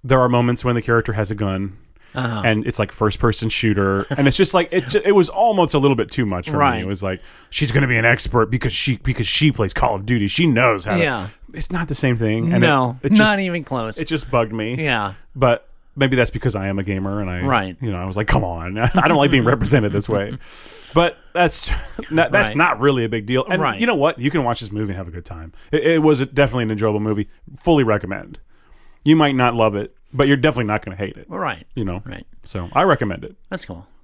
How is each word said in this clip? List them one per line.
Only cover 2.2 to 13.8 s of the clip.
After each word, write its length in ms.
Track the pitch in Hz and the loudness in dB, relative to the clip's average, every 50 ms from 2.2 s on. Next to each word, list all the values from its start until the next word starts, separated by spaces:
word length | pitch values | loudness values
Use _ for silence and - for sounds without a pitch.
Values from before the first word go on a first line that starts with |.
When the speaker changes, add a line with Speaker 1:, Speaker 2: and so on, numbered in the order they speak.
| 127 120 117 107 113 | -6 -4 -4 -2 0
Speaker 1:
and 200 | 120 110 107 107 | 0 0 0 -2
it's, 100 | 120 - - | -4 -2 -2
like, 120 | 107 - | -2 -4
first 260 | - - 110 107 - - | -2 0 0 0 0 2
person 300 | - 120 107 - - 110 | 0 0 0 0 -2 -2
shooter, 560 | - - - 110 104 101 98 98 98 98 101 - | -2 0 0 0 2 2 2 0 0 0 -2 -4
and 160 | 139 139 139 | -2 2 2
it's 100 | 139 131 | 2 4
just, 160 | - - - - | 4 2 2 2
like, 160 | 185 175 - | 0 0 0
it 160 | - 185 131 | -2 -4 -2
ju-, 140 | 127 143 208 - | 0 -2 0 4
it 100 | 190 202 | 6 6
was 160 | 202 175 - | 6 4 2
almost 440 | - 190 220 240 214 190 170 151 - | 2 0 2 2 4 2 2 2 2
a 60 | 147 | 2
little 160 | 135 143 135 | 2 2 2
bit 160 | 113 107 - | 0 -2 -4
too 140 | - - 123 | -2 -4 -2
much 220 | 104 92 87 87 - | -2 -2 -6 -6 -4
for 80 | 151 | 0
Speaker 2:
Right. 180 | 147 143 135 120 | 0 2 2 0
Speaker 1:
me. 40 | 110 | -2
It 60 | 92 | -4
was 140 | 92 101 92 | -6 -6 -6
like, 200 | 101 95 92 92 - - - - - _ | -4 -6 -6 -8 -12 -20 -20 -20 -20 _
"She's 220 | - - 151 120 | -4 -2 -2 0
gonna 160 | 110 139 139 | 2 0 0
be 100 | 127 123 | 2 0
an 80 | 113 113 | 2 4
expert 420 | 117 120 - - - - 120 110 107 | 2 2 2 0 -2 0 0 0 0
because 200 | 117 123 - - - | -2 -2 -2 -2 -2
she, 240 | - - - 127 | -2 0 -2 -2
because 280 | - - 135 123 - 113 | -2 -2 -4 -4 -2 -2
she 240 | - - - 156 151 | 0 0 2 2 2
plays 220 | 127 - 110 92 - | 2 2 -2 -2 0
Call 220 | - - 123 110 | 0 0 0 0
of 100 | 95 98 | -2 -2
Duty. 220 | 110 123 117 101 | -2 0 0 0
She 180 | 98 - - 175 | 0 0 2 2
knows 400 | 160 127 117 127 123 110 98 87 | 2 4 4 4 2 2 0 -2
how 100 | 104 101 | -2 0
to." 60 | - 165 | 0 2
Speaker 2:
Yeah. 240 | 147 127 107 92 101 - _ - - - | 0 0 -4 -6 -10 -12 _ -20 -18 -10
Speaker 1:
It's 180 | - - - | -10 -8 -6
not 160 | 180 170 170 | -4 -6 -4
the 80 | - 143 | -4 -4
same 200 | - - 131 120 | -2 0 0 0
thing. 340 | 110 117 107 107 113 113 - 175 | 0 0 0 0 0 0 0 2
And 80 | 185 | 4
Speaker 2:
No, 360 | - 165 147 135 131 120 120 127 - | 4 4 4 2 2 -2 -4 -4 -2
Speaker 1:
it, 40 | |
it 20 | 139 | 2
just, 100 | 196 214 | 4 4
Speaker 2:
not 200 | 214 214 208 196 | 6 4 2 0
even 240 | 196 185 175 175 139 | -2 -2 -4 -6 -6
close. 360 | - 135 123 | -4 -4 -4